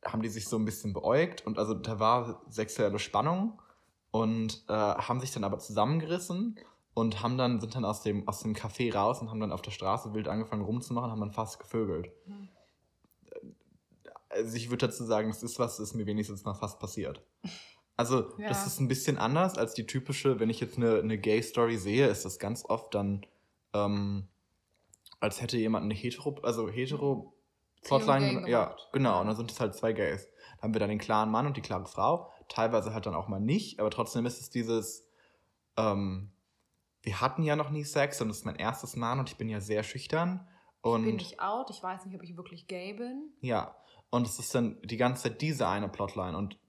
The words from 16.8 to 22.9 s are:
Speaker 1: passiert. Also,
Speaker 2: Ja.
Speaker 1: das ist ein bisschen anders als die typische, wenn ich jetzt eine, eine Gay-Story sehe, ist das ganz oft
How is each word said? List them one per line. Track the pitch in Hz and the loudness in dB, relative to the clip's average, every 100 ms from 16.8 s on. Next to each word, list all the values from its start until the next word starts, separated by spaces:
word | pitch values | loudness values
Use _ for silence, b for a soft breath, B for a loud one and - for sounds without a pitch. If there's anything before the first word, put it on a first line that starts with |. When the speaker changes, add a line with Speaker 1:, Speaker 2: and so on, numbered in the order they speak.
Speaker 1:
passiert. | 101 - 80 - _ _ 190 B B B _ - | -8 -6 -6 -8 _ _ -14 B B B _ -2
Also, | 120 127 - - | 2 4 2 -4
Speaker 2:
Ja. | 208 | -2
Speaker 1:
das | 107 196 | -2 -2
ist | - | 0
ein | 131 | 0
bisschen | 135 - - | 2 0 2
anders | 110 151 185 185 | 4 4 4 2
als | 113 | -2
die | - 110 | -2 -4
typische, | 135 131 139 139 120 | -4 -2 2 4 4
wenn | 113 | 2
ich | 110 | 0
jetzt | 117 - | -2 2
eine, | 117 110 | 6 6
eine | 107 107 | 4 0
Gay-Story | 107 107 113 - 117 113 | 4 4 4 2 4 2
sehe, | 95 113 139 | 2 6 6
ist | 101 | 4
das | 95 - | -4 -6
ganz | 101 117 | -4 -4
oft | - 110 - | -2 -2 0